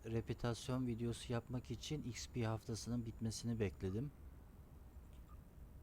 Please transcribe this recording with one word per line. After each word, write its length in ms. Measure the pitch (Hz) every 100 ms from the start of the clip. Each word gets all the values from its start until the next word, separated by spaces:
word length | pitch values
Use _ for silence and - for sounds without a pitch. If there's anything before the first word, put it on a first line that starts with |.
| -
reputasyon 760 | 113 110 113 120 113 - 127 123
videosu 460 | 113 117 110 -
yapmak 380 | 117 - 127 -
için 320 | 117 - 151
X 260 | 127 110 -
P 140 | 127
haftasının 600 | 113 110 - 110 - 120 117
bitmesini 540 | - 113 107 117 113
bekledim. 520 | 101 - 95 101 147 - - - - - - - - - - - - - - - - -